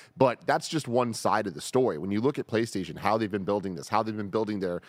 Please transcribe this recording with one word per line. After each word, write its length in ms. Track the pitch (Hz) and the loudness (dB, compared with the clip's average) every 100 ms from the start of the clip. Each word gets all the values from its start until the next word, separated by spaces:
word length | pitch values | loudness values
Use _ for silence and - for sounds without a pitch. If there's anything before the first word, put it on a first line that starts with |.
| - - | -20 2
But 240 | 131 117 | 2 4
that's 240 | - 151 - | 0 0 0
just 200 | 160 127 | -4 0
one 260 | 120 120 | 0 0
side 320 | 107 104 104 104 | 0 2 2 0
of 80 | |
the 60 | 76 | -6
story. 360 | - 127 123 76 | 0 2 2 0
When 140 | 92 | -2
you 100 | 104 | 0
look 200 | 127 143 | 0 0
at 80 | - | -2
PlayStation, 500 | 110 117 98 82 76 | 0 0 -2 -6 -2
how 180 | 101 110 | 2 2
they've 140 | 107 | 2
been 140 | 101 | -2
building 320 | 92 101 95 82 | -2 -2 -2 -8
this, 100 | 67 | -2
how 160 | 107 | 0
they've 140 | 110 107 | 0 -4
been 140 | 101 | -2
building 280 | 110 107 104 | 0 0 -2
their 240 | 92 87 | -2 -4